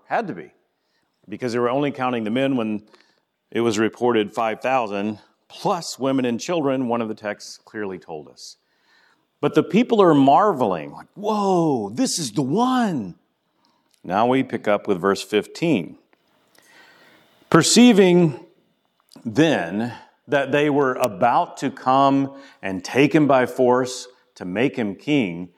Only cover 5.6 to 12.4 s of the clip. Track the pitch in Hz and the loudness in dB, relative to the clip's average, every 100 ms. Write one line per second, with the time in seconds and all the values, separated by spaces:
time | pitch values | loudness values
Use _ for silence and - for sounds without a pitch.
5.6 | 170 180 - - 135 135 127 113 - 175 | -4 -4 -6 -6 -2 0 -2 -4 -4 -2
6.6 | 139 131 123 117 110 107 104 104 - - | -2 -2 -2 -4 -4 -8 -8 -10 -14 -20
7.6 | _ 110 101 92 - 80 65 64 - - | _ -10 -10 -10 -14 -16 -16 -20 -20 -20
8.6 | _ _ _ _ _ _ _ - 147 160 | _ _ _ _ _ _ _ -6 -2 0
9.6 | 143 202 240 220 180 147 135 156 208 147 | 2 2 2 4 6 6 6 4 4 0
10.6 | 110 85 73 - - 165 208 214 196 180 | -2 -4 -8 -16 -20 -10 -6 -2 0 0
11.6 | 165 127 101 123 262 - 131 110 | 0 -2 -4 -4 -4 -4 -6 -4